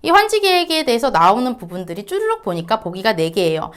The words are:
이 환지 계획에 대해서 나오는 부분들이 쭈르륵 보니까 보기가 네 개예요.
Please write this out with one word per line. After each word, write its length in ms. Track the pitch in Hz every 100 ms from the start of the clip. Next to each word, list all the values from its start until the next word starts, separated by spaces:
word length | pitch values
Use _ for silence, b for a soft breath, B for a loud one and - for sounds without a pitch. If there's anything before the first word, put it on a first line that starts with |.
이 80 | 311
환지 300 | 381 427 427
계획에 440 | 392 359 349 320
대해서 280 | 285 233 262
나오는 460 | 160 - 226 254 247
부분들이 500 | 175 180 175 175 208
쭈르륵 340 | 381 440 453
보니까 380 | 202 175 170 220
보기가 340 | 175 185 220
네 160 | 175 160
개예요. 420 | 170 170 160 -